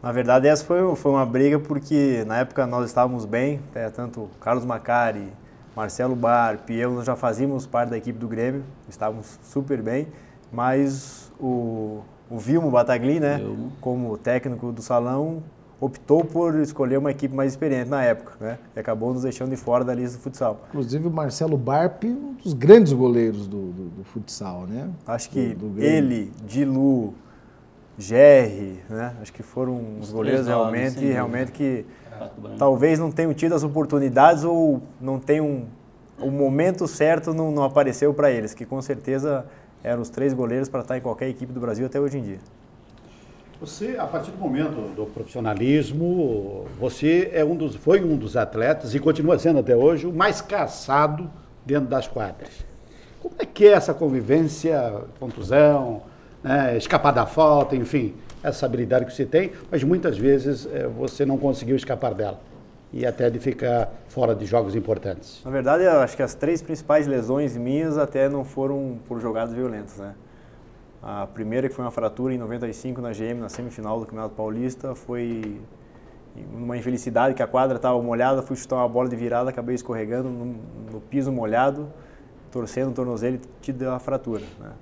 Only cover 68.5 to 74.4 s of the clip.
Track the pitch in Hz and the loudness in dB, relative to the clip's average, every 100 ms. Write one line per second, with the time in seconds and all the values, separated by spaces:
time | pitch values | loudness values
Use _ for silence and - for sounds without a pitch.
68.5 | - 135 139 135 117 - 120 113 110 117 | -4 -2 -2 -6 -10 -10 -6 -4 -4 -4
69.5 | 117 127 110 101 104 101 98 - - - | -4 -6 -6 -12 -14 -16 -16 -20 -20 -20
70.5 | - - - - - - 101 98 - 107 | -20 -20 -20 -20 -20 -12 -10 -10 -8 -4
71.5 | 120 131 135 123 117 113 110 127 127 113 | -2 -2 -4 -6 -4 -4 -4 -4 -4 -6
72.5 | 120 117 107 131 123 120 104 110 120 107 | -8 -8 -8 -10 -8 -8 -8 -6 -8 -10
73.5 | - 120 120 107 113 110 110 110 - | -10 -12 -10 -6 -6 -6 -10 -10 -8